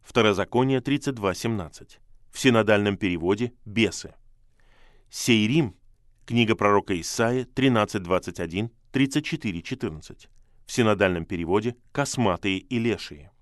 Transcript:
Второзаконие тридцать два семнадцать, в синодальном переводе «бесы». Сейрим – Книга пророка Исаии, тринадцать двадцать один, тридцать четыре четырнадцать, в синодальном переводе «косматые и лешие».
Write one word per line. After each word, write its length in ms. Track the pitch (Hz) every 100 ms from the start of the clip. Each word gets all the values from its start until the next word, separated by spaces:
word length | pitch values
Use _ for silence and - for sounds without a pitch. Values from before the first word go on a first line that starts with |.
Второзаконие 800 | - 123 107 95 95 117 131 131
тридцать 340 | 135 139 139
два 180 | 123 98
семнадцать, 640 | 90 117 110 80 - - - _ - -
в 80 | -
синодальном 580 | 135 113 107 104 101 98
переводе 560 | 98 87 85 101 120 _
«бесы». 520 | - 101 101 - - - - _ _ _ _ _ - - _
Сейрим – 680 | - - 113 107 151 123 - - _ _ _
Книга 300 | - 117 110
пророка 440 | 110 104 101 - 90
Исаии, 440 | 80 - 117 127
тринадцать 600 | 123 - 135 117 104 107
двадцать 360 | 87 90 - 90
один, 320 | 87 90 117 _ _
тридцать 340 | 131 135 151
четыре 360 | 147 160 110 85
четырнадцать, 680 | - 127 107 78 - - - - _ _
в 60 | -
синодальном 540 | - 110 98 98 87
переводе 500 | 82 87 82 101 113 117 _
«косматые 680 | - 143 - 107 87 101 95
и 200 | - 120
лешие». 520 | 117 98 - 73 73 _